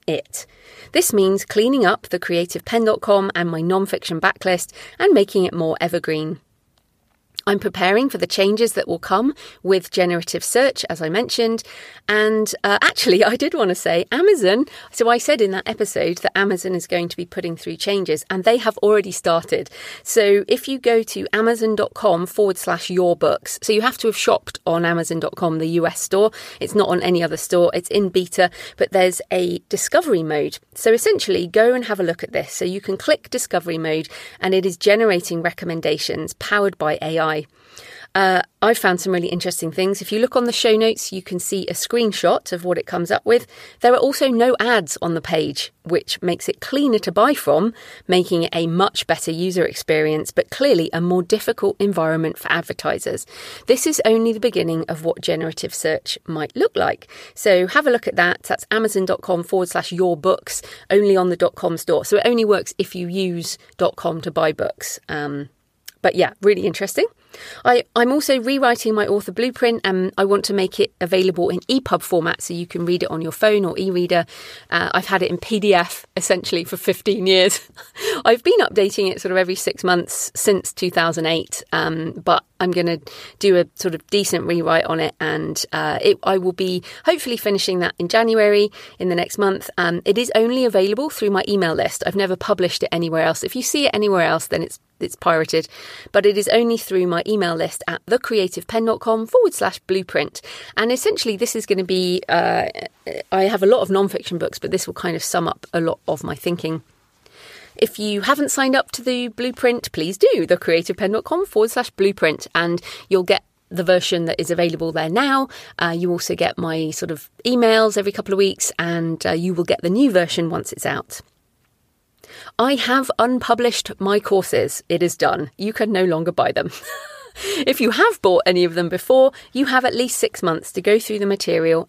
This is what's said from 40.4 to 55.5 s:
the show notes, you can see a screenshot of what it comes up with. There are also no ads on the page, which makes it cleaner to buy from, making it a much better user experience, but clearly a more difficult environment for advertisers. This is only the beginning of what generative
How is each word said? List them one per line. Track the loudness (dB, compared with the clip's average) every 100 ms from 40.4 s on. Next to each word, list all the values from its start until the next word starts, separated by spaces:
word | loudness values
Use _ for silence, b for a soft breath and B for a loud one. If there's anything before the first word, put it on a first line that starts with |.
| 0
the |
show | 2 4 4
notes, | 4 0 -6
you | -10
can | -8 -8
see | -4 -4 -4
a |
screenshot | -6 -2 0 0 2 2 2 0
of | -6
what | -2 -4
it | -4
comes | -4 -2
up | 0 4
with. | 2 2 B B B
There | 4
are | 6
also | 4 2 2
no | 4 4 4
ads | 2 2 0 -4
on | -4 -4
the |
page, | -2 -2 -2 -4 -10 _
which | -2 -2 -2 -4
makes | -4 -4 -4
it | -6
cleaner | -4 0 2 2
to | 0
buy | 2 2
from, | 2 2 2 2 -4 B B B
making | 2 2 0
it | 0 -2
a | -2
much | 2 0 0 -2
better | -2 -4
user | -4 -2 0 -2
experience, | -2 -2 0 0 -2 -2
but | -2 -2
clearly | 0 2 2 2
a | -2
more | 0 0
difficult | 2 0 0 -2 -2 0
environment | 0 0 0 0 -2 -4
for | -4
advertisers. | -4 -4 -6 -4 -4 -4 -8 -10 B B B B
This | 2 2
is | 0 2
only | 4 2
the | 0
beginning | 0 0 -2 -2 -4
of | -4
what | -4 -4
generative | -2 -2 -4